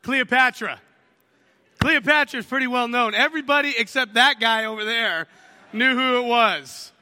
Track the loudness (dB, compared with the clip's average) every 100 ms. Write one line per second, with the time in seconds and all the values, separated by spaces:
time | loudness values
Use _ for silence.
0 | -2 -2 0 2 2 -2 -10 -10 _ _
1 | _ _ _ _ _ _ _ _ 0 0
2 | 2 2 2 -6 -6 -4 -2 -2 -2 0
3 | 0 0 0 -2 -2 0 0 -4 -4 -4
4 | -2 2 2 2 0 0 -2 -6 -4 -2
5 | -2 -4 -8 _ -20 _ -14 0 0 2
6 | 2 0 2 4 4 0 -8 -18 -20 _